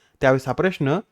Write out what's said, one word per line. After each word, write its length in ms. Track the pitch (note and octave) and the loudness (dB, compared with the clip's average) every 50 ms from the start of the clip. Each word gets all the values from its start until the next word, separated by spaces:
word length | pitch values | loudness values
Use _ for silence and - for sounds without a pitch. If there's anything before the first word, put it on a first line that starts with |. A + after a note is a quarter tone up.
| _ _ _ - | _ _ _ 0
त्यावेळेस 220 | - C3 C3 C3+ - | 2 2 2 2 0
हा 60 | C3 | -4
प्रश्न 460 | - - E3+ F#3+ F3+ - D3+ C3+ E3 F#3+ - _ | -4 -2 -2 -2 -2 -2 -2 0 0 -2 -4 _